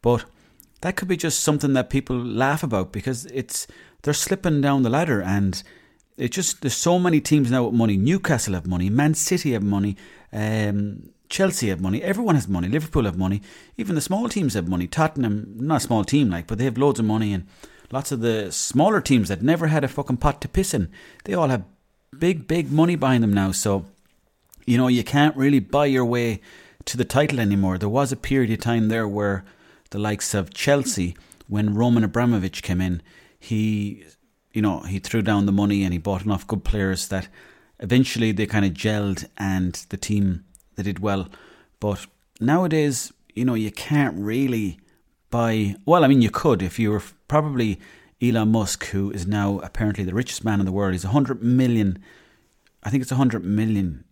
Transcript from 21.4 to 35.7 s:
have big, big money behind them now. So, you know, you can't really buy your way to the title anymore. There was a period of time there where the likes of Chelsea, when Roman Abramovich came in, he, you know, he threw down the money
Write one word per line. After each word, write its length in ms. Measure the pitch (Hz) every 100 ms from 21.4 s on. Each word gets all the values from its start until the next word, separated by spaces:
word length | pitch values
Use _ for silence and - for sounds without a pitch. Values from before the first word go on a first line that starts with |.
| 147
have 160 | 123 92 _ _ _ _ 135
big, 280 | 170 170 123
big 240 | 165 143
money 260 | 147 170 170
behind 260 | 131 127
them 100 | 110
now. 180 | 101 95
So, 360 | - 107 98 - _ _ _ _ _ _ -
you 120 | - 123
know, 120 | 127
you 140 | 123
can't 340 | - 143 151 143
really 240 | 135 139
buy 260 | 95 143 147
your 180 | 131
way 360 | 120 120 117 101 - - - _
to 120 | - 123
the 80 |
title 360 | 120 131 151 139
anymore. 380 | 107 98 95 92
There 100 | 101
was 240 | 120 135
a 40 | 135
period 340 | - 135 117
of 100 | 110
time 280 | 117 117 107
there 200 | 113 107
where 360 | 104 101 98 - _ _ _ _
the 80 | 101
likes 360 | 104 104 -
of 180 | 104 87
Chelsea, 640 | - - 143 127 - 87 - - - -
when 280 | 104 104
Roman 300 | 104 123 117
Abramovich 580 | 107 117 120 113 92 -
came 180 | - 90
in, 220 | 92 87 - - _ _
he, 680 | - 110 107 104 104 101 82 _ _ _ _
you 80 | 113
know, 200 | 104 80
he 180 | 92 95
threw 240 | - 113
down 240 | 104 104 101
the 60 |
money 320 | 98 101